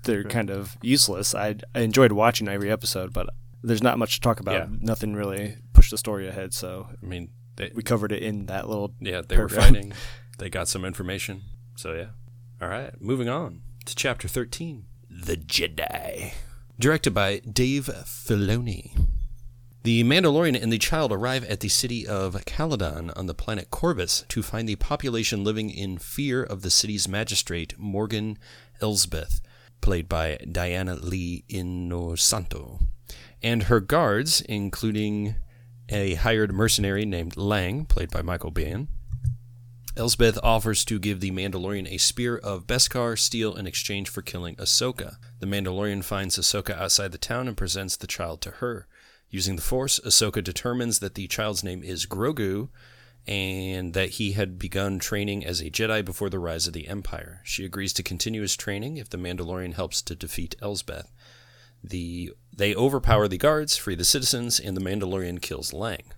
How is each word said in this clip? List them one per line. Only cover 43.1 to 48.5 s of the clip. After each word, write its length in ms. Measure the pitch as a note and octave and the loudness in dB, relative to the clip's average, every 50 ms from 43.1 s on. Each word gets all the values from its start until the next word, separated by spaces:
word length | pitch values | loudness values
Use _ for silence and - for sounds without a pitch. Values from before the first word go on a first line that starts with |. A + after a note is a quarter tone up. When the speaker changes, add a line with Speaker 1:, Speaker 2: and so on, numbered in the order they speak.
| A2+ | 0
Speaker 3:
steel 360 | G#2+ - - - A#2 A2 G#2+ - | 0 0 0 0 0 0 -2 -2
in 120 | - G2 | -4 -8
exchange 420 | F#2 F2+ - - - G#2 G2+ G2 - | -6 -6 -6 -4 -4 -4 -4 -4 -6
for 140 | - - - | -8 -10 -10
killing 320 | - - F2+ F2 E2+ - | -8 -8 -8 -8 -8 -8
Ahsoka. 600 | - - - - - A#2+ B2+ B2+ - - - - - - - - - | -6 0 2 2 2 2 0 -4 -6 -10 -12 -12 -18 -20 -20 -14 -8
The 60 | - | -4
Mandalorian 580 | G2 G2 G2+ F#2+ F#2 F#2 F#2+ G2+ G#2 G2+ G2 F#2 | -2 -2 -2 -2 -2 -2 -2 -2 -2 -2 -4 -4
finds 340 | - G#2 G2 G2 F#2+ - | -4 -4 -4 -2 -2 -2
Ahsoka 340 | - - - - G#2 F#2+ - G2+ | 0 0 0 0 0 -2 -4 -4
outside 360 | E2 G2 F#2 - - G2+ G2 | -4 -2 0 2 0 0 -2
the 80 | F2 - | -6 -8
town 280 | - - A#2 A#2+ B2+ | -6 -4 -4 -4 -4
and 80 | B2+ G#2+ | -4 -4
presents 400 | - G2 F2+ - G2 G2 F#2 - | -4 -4 -4 -4 -4 -4 -4 -6
the 120 | - - | -6 -6
child 340 | F2+ - - F#2 E2 E2 D#2 | -10 -6 -6 -6 -6 -6 -8
to 100 | - - | -10 -12